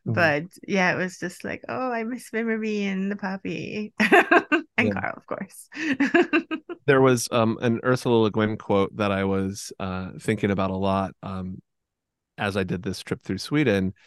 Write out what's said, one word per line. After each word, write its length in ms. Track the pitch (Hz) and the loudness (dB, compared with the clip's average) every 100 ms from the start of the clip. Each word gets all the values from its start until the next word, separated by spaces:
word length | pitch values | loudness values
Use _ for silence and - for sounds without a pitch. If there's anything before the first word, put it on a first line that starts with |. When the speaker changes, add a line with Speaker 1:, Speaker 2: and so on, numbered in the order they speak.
| - | -4
Speaker 1:
Mm-hmm. 80 | |
Speaker 2:
but, 280 | 113 165 147 175 - - | 2 2 2 -4 -14 -4
yeah, 260 | 196 180 | 0 2
it 40 | 151 | 0
was 220 | 185 185 | -4 -6
just 260 | 185 - | -12 -10
like, 180 | - - - | -10 -10 -8
"Oh, 240 | 233 254 | -6 -6
I 100 | 233 | -6
miss 280 | 226 247 - | -6 -10 -8
Vimmerby 560 | 220 226 220 220 208 196 | -6 -2 -2 -2 -2 -2
and 260 | 190 196 | -2 -4
the 40 | 202 | -4
puppy." 760 | 190 190 185 165 - 214 214 - | -6 -6 -6 -6 -6 -8 -8 0
<laughs> 680 | 220 - - 277 - 320 - - | 6 6 6 4 4 -2 -2 -2
And 140 | 226 | 0
Speaker 1:
Yeah. 20 | |
Speaker 2:
Carl, 220 | 190 - - | 0 -6 -8
of 100 | - | -10
course. 420 | - 190 - - | -10 -10 -14 -18
<laughs> 1000 | 285 311 262 277 339 339 - 339 320 - 339 - | -8 -4 0 2 4 4 0 -2 -10 -10 -8 2
Speaker 1:
There 140 | 135 | 6
was, 280 | 131 123 - | 6 4 2
um, 240 | 120 113 113 | 2 2 2
an 180 | 123 117 | 0 0
Ursula 320 | 127 127 131 117 | 2 0 4 4
Le 140 | 110 | 4
Guin 280 | 101 107 107 | 2 0 0
quote 360 | - 101 98 - | 0 2 2 0
that 140 | 101 | 0
I 120 | 98 | 0
was, 480 | 98 98 95 101 - - | 0 0 -2 -6 -12 -10
uh, 320 | 95 92 92 - | -8 -6 -8 -8
thinking 300 | - 107 104 | -4 0 0
about 200 | 98 95 | 0 0
a 60 | 95 | 0
lot, 380 | 98 95 95 - | 0 0 -2 -8
um, 400 | 95 95 92 95 - _ _ _ _ _ _ - | -12 -10 -10 -12 -16 _ _ _ _ _ _ -6
as 200 | 104 98 | -4 -2
I 80 | |
did 180 | 92 92 | -2 -4
this 180 | 95 92 | -6 -8
trip 220 | - - | -6 -8
through 160 | - 98 | -6 -8
Sweden, 560 | - 147 139 98 95 - | -2 0 4 2 0 -4